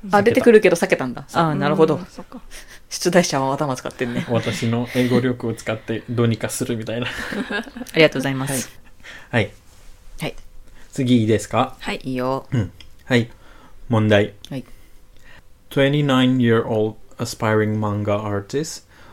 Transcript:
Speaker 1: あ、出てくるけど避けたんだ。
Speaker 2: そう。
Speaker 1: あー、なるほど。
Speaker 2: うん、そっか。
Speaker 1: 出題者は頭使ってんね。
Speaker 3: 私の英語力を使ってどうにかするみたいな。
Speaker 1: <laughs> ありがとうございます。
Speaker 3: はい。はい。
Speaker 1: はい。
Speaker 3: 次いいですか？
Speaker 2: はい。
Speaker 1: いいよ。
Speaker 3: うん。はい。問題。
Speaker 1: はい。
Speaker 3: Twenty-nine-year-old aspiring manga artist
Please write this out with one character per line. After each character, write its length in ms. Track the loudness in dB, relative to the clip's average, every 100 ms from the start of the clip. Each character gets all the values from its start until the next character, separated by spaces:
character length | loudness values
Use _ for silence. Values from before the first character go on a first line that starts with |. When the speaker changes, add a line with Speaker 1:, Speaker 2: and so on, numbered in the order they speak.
| 2
Speaker 1:
あ、 100 | 4
出 80 | 4
て 100 | 6
く 100 | 8
る 100 | 8
け 80 | 6
ど 60 | 2
避 120 | 2
け 100 | 0
た 80 | -2
ん 80 |
だ。 120 | -8 -6
Speaker 2:
そ 120 | 0
う。 40 |
Speaker 1:
あ 60 | 0
ー、 20 | 0
な 140 | 0
る 60 | 4
ほ 100 | 2
ど。 100 | 2
Speaker 2:
う 40 |
ん、 60 | -6
そ 160 | -16
っ 40 | -18
か。 160 | -18 -18 -18 -20 -20 -14
Speaker 1:
出 220 | -6 2
題 120 | 2
者 180 | 2 0
は 120 | 0
頭 220 | -2 -2 -4
使 120 | -8
っ 40 |
て 140 | -6 -6
ん 80 |
ね。 120 | -4 -2
Speaker 3:
私 380 | -2 -2 -4 -2
の 200 | -2 -2 0
英 140 | 2
語 100 | 2
力 280 | 0 -2 -6
を 60 |
使 180 | -6 -6
っ 60 | -8
て 260 | -6 -8 -4
ど 140 | 0
う 40 | 0
に 100 | 0
か 120 | -4
す 140 | -6 -4
る 120 | -4
み 80 | -6
た 100 | -8
い 60 |
な。 60 | -8
Speaker 1:
<laughs> 420 | -8 -8 -8 -6 -8 -10 -14 -6
あ 20 | 4
り 60 |
が 60 | 4
と 100 | 4
う 20 |
ご 20 |
ざ 60 | -4
い 60 | -4
ま 120 | -4
す。 220 | -4 -6 -14 -20 -20 -20 -20 -4
Speaker 3:
は 100 | -2
い。 40 | -2
は 20 |
い。 20 | -6 -20 -20 -20 -20 -18 -8
Speaker 1:
は 60 | -8
い。 80 | -8 -16 -18 -20 -20 -14
Speaker 3:
次 300 | -4 2 4
い 20 |
い 40 | 4
で 120 | 2
す 100 | 2
か？ 260 | -2 -2 -4
Speaker 2:
は 120 | -8
い。 60 | -8
Speaker 1:
い 100 | -6
い 20 | -4
よ。 300 | -2 -4 -2
Speaker 3:
う 60 | -4
ん。 140 | -4 -8 -20 -20 -2
は 100 | 0
い。 140 | 0 -8 -20 -20 -20 -18 -2
問 180 | 2 4
題。 260 | 4 2 -4 -12
Speaker 1:
は 80 | -12
い。 80 | -12 -20 -20 -20 -20 -20 -20 -20 -20 -20 -6
Speaker 3:
Twenty-nine-year-old 1200 | 2 2 4 2 4 4 4 4 4 2 0 0 -4 -18 -10
aspiring 640 | -8 -2 0 2 2 0
manga 380 | -2 -2 -2 -2
artist 680 | -2 -6 -4 -6 -6 -10 _ -20 -20